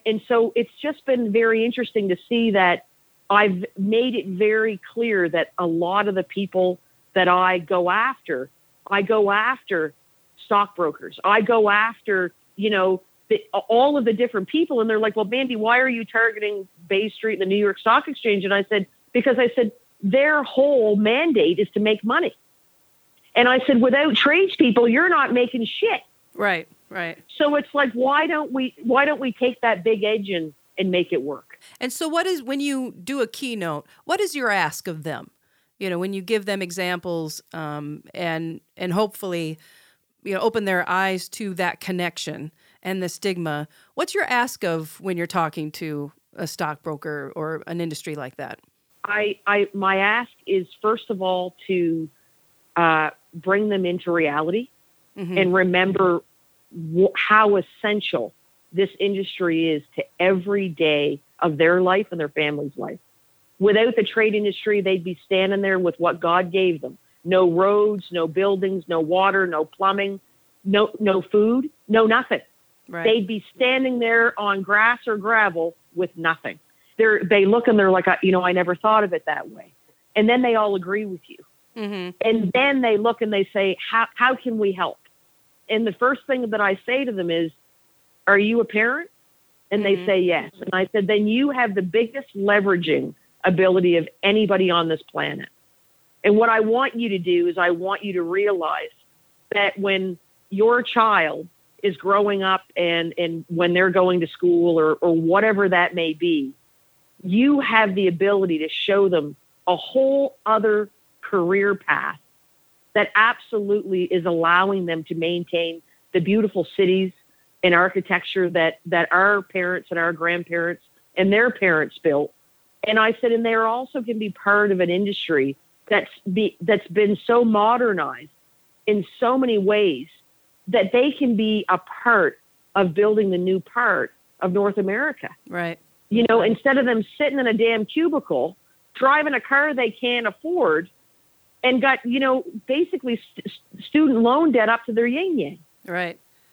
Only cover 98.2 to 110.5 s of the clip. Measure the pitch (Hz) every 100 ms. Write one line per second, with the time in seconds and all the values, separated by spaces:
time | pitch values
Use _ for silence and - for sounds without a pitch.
98.2 | 170 185 208 190 156 151 156 _ _ _
99.2 | _ _ _ 208 202 - 196 190 190 175
100.2 | _ _ _ 196 220 240 240 240 220 202
101.2 | 156 147 175 _ _ _ 202 160 185 202
102.2 | 208 202 190 190 - - 175 170 165 -
103.2 | 170 165 151 170 175 175 185 185 185 180
104.2 | 165 - 180 170 175 165 156 151 175 165
105.2 | 165 190 220 202 196 180 175 180 165 156
106.2 | 175 156 135 - _ _ _ _ _ _
107.2 | 185 196 269 285 269 226 214 185 190 170
108.2 | 196 202 190 160 156 - - 196 196 175
109.2 | 147 147 _ _ - 180 - 254 269 277
110.2 | 277 - -